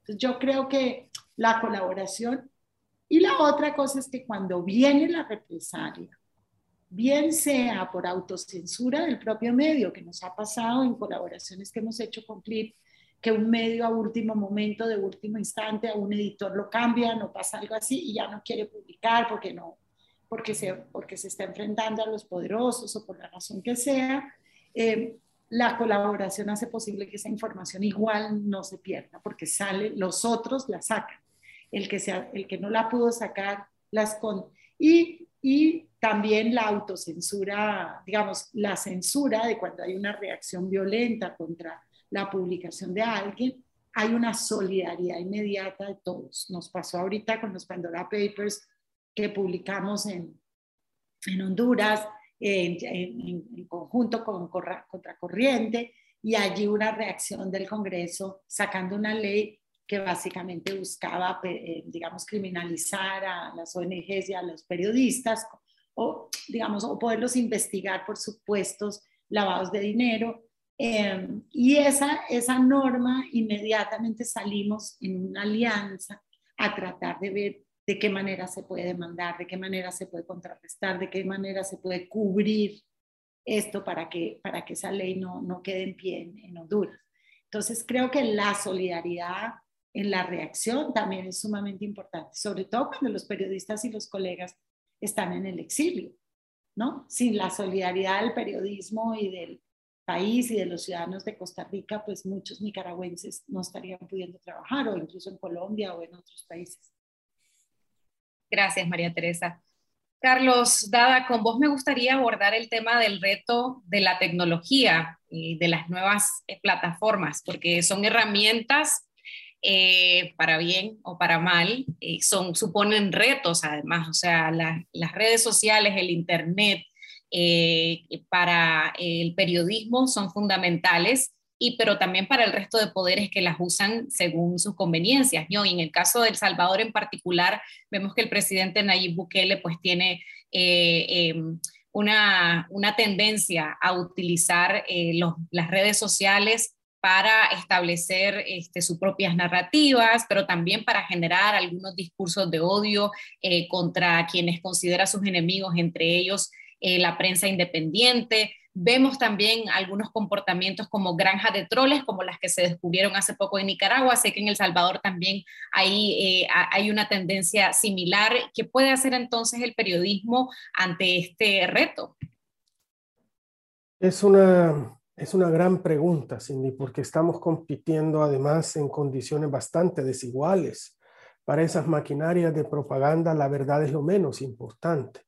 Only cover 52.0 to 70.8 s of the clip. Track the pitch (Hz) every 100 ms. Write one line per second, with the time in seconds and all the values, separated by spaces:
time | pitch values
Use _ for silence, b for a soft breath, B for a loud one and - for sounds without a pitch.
52 | - B B _ 202 196 175 170 - 180
53 | 180 - 180 175 - 208 180 170 165 240
54 | 220 226 220 190 170 185 175 180 - 185
55 | - - 180 190 269 247 220 233 240 b
56 | b _ 220 220 202 180 208 214 214 220
57 | 208 185 - 196 190 190 185 214 196 175
58 | 170 - 196 - _ - 196 190 185 208
59 | 214 220 202 208 214 _ _ _ - 202
60 | 190 175 190 190 180 175 196 196 185 -
61 | 180 175 180 185 185 170 170 165 170 170
62 | 165 175 - 208 185 175 175 165 - 196
63 | 190 190 190 175 170 170 165 185 175 180
64 | 175 196 185 190 180 160 _ 175 196 240
65 | 247 - 226 208 - - _ _ _ -
66 | 226 - - - - 233 220 202 233 208
67 | 233 226 247 254 226 214 - 196 196 190
68 | - 208 - - - 208 180 - 208 196
69 | _ _ _ 208 196 180 185 202 202 220
70 | 247 220 226 - _ _ _ -